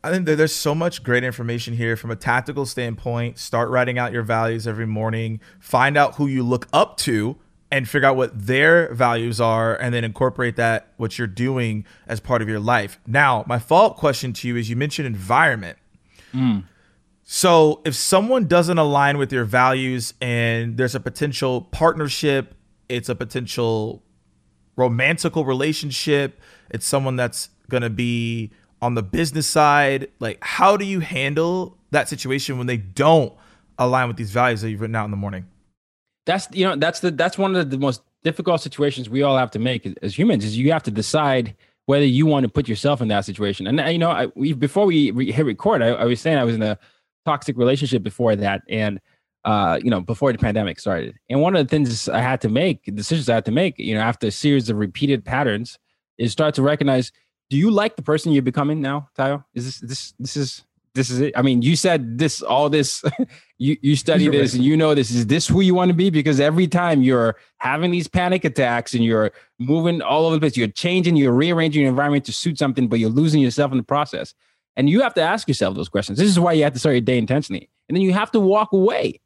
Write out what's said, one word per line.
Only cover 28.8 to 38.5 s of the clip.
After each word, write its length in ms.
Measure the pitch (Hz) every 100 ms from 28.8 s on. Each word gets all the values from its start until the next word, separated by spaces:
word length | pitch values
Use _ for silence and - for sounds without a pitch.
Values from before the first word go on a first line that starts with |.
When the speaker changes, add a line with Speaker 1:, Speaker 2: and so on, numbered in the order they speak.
Speaker 1:
on 120 | 120
the 80 | 117
business 440 | 98 - 165 151 147
side, 600 | 156 151 147 143 135 135 _
like, 180 | 113 -
how 340 | - - 190 202
do 80 | 196
you 140 | 185
handle 760 | 156 170 139 156 170 185 180 _ _
that 160 | 147 -
situation 500 | 143 127 135 - 127
when 80 | 127
they 100 | 120
don't 560 | 95 92 143 165 123 - _ _ _ -
align 280 | 123 127 123
with 100 | 104
these 140 | 110
values 300 | 113 123 110
that 80 | 110
you've 120 | 104
written 140 | 110 113
out 100 | 104
in 60 |
the 60 | 101
morning? 300 | 101 92 90 _ _ _ _ _ _ _ -
Speaker 2:
That's, 220 | 185 -
you 140 | 190 190
know, 80 | 143
that's 240 | 156 -
the, 100 | 180
that's 260 | 147 170 185
one 180 | 196 185
of 140 | 151
the 80 | 131
most 240 | 139 123 _ _
difficult 380 | 160 160 180